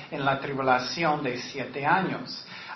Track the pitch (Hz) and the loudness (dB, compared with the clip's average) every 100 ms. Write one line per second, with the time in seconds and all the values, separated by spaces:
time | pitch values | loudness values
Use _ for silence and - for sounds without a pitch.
0 | - 147 139 135 143 135 131 127 - 170 | -8 0 0 0 -2 0 4 4 2 0
1 | 165 147 131 120 - 135 120 143 143 185 | 2 2 0 -4 -6 -6 -6 -2 4 4
2 | 180 - 127 - - - - | 2 -2 -6 -10 -12 -14 -8